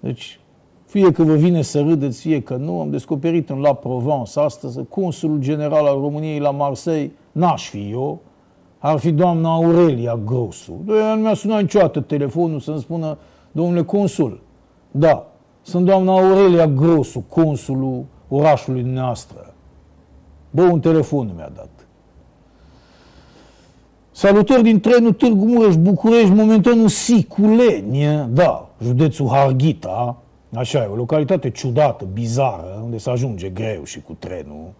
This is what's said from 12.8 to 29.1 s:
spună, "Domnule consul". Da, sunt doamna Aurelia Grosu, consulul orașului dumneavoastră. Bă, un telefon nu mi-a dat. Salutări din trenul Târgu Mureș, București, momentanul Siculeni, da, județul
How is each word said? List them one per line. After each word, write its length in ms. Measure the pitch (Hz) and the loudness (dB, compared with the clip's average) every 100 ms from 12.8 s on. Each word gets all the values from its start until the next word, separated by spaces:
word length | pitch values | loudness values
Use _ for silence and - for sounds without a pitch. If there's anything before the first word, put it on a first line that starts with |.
spună, 380 | 120 165 156 151 _ _ _ | -8 -8 -8 -10 _ _ _
"Domnule 300 | - 175 175 | -6 -2 -2
consul". 580 | 156 202 196 - 139 95 _ _ _ _ _ | -2 0 -2 -2 -4 -4 _ _ _ _ _
Da, 360 | 139 160 135 - _ _ _ | 0 2 2 -2 _ _ _
sunt 220 | - 175 | -8 -2
doamna 280 | 185 190 185 | 2 2 2
Aurelia 540 | 190 190 190 196 175 160 | 4 4 6 6 4 4
Grosu, 580 | 135 160 165 135 - - | 2 2 2 0 -8 -6
consulul 760 | - 160 143 - 131 135 127 135 _ _ | 0 0 0 -6 -6 -4 -6 -10 _ _
orașului 540 | 139 151 143 - 131 | 0 2 2 0 -6
dumneavoastră. 720 | 123 127 127 113 - - - _ _ _ _ _ _ _ _ _ _ | -4 -4 -4 -6 -12 -20 -20 _ _ _ _ _ _ _ _ _ _
Bă, 120 | 139 | 2
un 180 | 180 170 | 2 2
telefon 460 | 156 160 143 147 117 | 2 2 0 -4 -6
nu 60 | |
mi-a 180 | 85 76 | -10 -16
dat. 320 | - - _ _ _ _ _ _ _ _ _ _ _ _ _ _ _ _ _ _ _ _ _ _ _ _ | -18 -20 _ _ _ _ _ _ _ _ _ _ _ _ _ _ _ _ _ _ _ _ _ _ _ _
Salutări 520 | - 196 202 208 262 | -2 4 4 6 4
din 180 | 226 220 | 6 4
trenul 320 | 220 240 233 | 4 4 4
Târgu 320 | 202 254 208 | 2 2 2
Mureș, 320 | 214 240 220 160 | 2 4 4 6
București, 540 | 175 196 220 233 214 | 4 2 4 4 6
momentanul 560 | 202 214 220 190 233 220 | 6 6 4 4 4 4
Siculeni, 1400 | - - 233 - - 208 226 247 - 98 131 147 151 131 | 2 2 2 2 0 4 6 4 2 -2 -2 0 0 -2
da, 380 | 127 170 76 - _ | 2 2 0 -8 _
județul 460 | 113 123 156 | -4 2 0